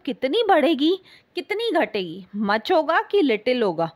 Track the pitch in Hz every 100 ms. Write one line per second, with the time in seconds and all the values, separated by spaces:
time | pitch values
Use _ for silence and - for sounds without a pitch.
0 | - 285 262 392 440 349 285 269 302 370
1 | - - _ - - 415 466 349 247 208
2 | 180 175 185 202 208 214 220 359 294 349
3 | 415 403 285 208 247 254 208 160 165